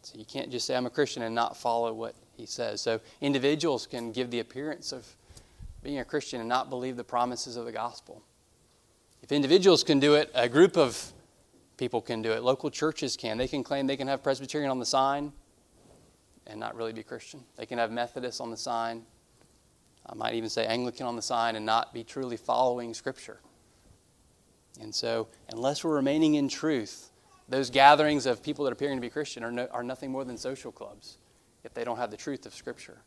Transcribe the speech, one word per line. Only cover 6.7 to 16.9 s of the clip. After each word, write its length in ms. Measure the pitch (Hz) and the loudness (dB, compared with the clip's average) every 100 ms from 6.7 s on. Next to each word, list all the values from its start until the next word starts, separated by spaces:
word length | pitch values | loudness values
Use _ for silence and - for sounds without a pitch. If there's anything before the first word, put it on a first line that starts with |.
| 127 127 123 | -6 -6 -8
the 80 | |
promises 540 | 117 123 123 120 - 120 | -4 0 0 -2 -8 -8
of 80 | 117 | -8
the 60 | |
gospel. 480 | 110 117 117 - - _ _ _ _ _ _ _ _ _ _ | -6 -8 -10 -20 -20 _ _ _ _ _ _ _ _ _ _
If 80 | - | -2
individuals 520 | 143 135 180 190 165 | 0 6 8 10 8
can 160 | - 143 | 8 6
do 140 | 147 | 8
it, 180 | 147 151 | 6 4
a 140 | 131 123 | 2 2
group 300 | 131 185 175 | 8 8 8
of 340 | 135 110 - - _ _ _ _ _ - | 4 2 -12 -16 _ _ _ _ _ -6
people 240 | 123 120 | -4 -2
can 200 | - 117 | -4 -4
do 100 | 113 | 0
it. 120 | 113 | 0
Local 260 | 123 135 151 | 2 0 -2
churches 480 | - 151 151 135 - | -2 -2 -2 -4 -4
can. 200 | 120 110 | -4 -2
They 100 | 127 | -2
can 160 | 143 | -4
claim 240 | 120 139 135 | -4 -2 0
they 100 | 139 | -2
can 100 | 135 | -2
have 160 | 135 | -2
Presbyterian 460 | 143 131 135 151 143 | 0 -2 -2 -4 -2
on 100 | 131 | -2
the 60 | 117 | 0
sign 460 | 135 135 143 147 - - _ _ _ - - _ _ _ _ - | 2 2 0 -4 -12 -20 _ _ _ -20 -20 _ _ _ _ -18
and 140 | 107 | -10
not 160 | 110 113 | -8 -6
really 180 | 113 | -6